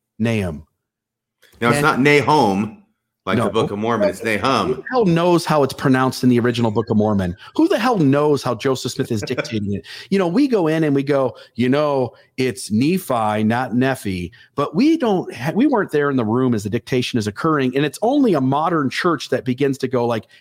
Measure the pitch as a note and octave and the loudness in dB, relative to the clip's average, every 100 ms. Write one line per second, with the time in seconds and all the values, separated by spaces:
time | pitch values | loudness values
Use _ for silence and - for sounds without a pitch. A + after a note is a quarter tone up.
0 | _ - A2+ A2 F#2 D2 - _ _ _ | _ -4 -2 0 -4 -8 -14 _ _ _
1 | _ _ _ _ _ _ A#2 C#3+ D3 - | _ _ _ _ _ _ 0 2 2 4
2 | C#3+ D3 A#2 D3+ A2+ G2 G#2+ - _ _ | 4 4 4 4 4 2 -2 -8 _ _
3 | _ _ - G2+ G#2+ G2+ - G2+ A2 - | _ _ -2 0 0 0 -2 -2 -2 0
4 | G2+ F#2 A2+ G#2 B2+ B2 F#2 - - B3+ | 0 -2 -4 -2 0 0 0 -4 -4 0
5 | G3+ E3 F3 E3+ - D#3 C3+ - C#3+ C3 | 2 2 2 2 2 2 0 0 0 2
6 | C3 - B2+ A#2+ A#2+ A#2 A#2 A2 A2 A2 | 0 0 2 2 2 0 0 -2 0 0
7 | G#2+ G2+ F2+ E2+ - - E4 D4+ A#3 A3 | 2 0 -2 -6 -6 0 2 2 0 2
8 | C#3+ C#3+ D3+ C#3+ C3+ A2+ C3 C3 B2+ - | 2 2 2 0 0 -2 -2 -2 -4 -6
9 | F#2+ A2 - B2 - A2 G2+ G2 - - | -4 -4 -4 -6 -6 -6 -4 -6 -8 -18
10 | - G3 F3 F#3 C#4+ A3+ D#3+ D#3+ D#3 C#3 | -4 -2 0 2 2 2 2 2 2 0
11 | C3+ C#3 C3 - - - B2 C#3+ D3+ C#3 | 0 0 0 -4 -12 -2 0 2 0 0
12 | A#2+ - _ - C3 G#2+ - G#2+ C#3 F#3 | -2 -6 _ -4 -4 -4 -4 0 2 0
13 | - B2 G#2+ G#2+ G#2+ A#2+ C3 B2 C3 B2+ | -2 -2 0 0 0 0 -2 0 0 -2
14 | G#2 F#2 F2 - - - C#3+ D#3+ C#4+ D#4+ | -4 -6 -8 -12 -10 -6 -2 2 2 2
15 | B3 F#3 - A2 C3+ F3+ D4 A#3 E3 D3 | 0 0 -2 -6 -4 0 2 0 0 0
16 | C#3+ C3+ G#2+ A#2+ C3 A2+ G2+ A#2 - C3 | 0 0 0 0 0 0 -2 -6 -2 -2
17 | B2+ B2 G#2+ G2+ E3 D3+ C3 B2+ D3 - | 0 -2 -4 -2 -2 0 0 0 -2 -2
18 | A3 D4 B3+ D#3 C3 C#3 E3 E3 C3+ - | 0 2 2 2 2 0 0 0 -2 -2
19 | F3+ D3+ - B2 B2+ B2 C#3+ C3 C3 B2+ | -2 -2 -2 -4 -2 -2 -2 -2 -2 -2
20 | A#2+ A2+ - - | 0 -2 -6 -18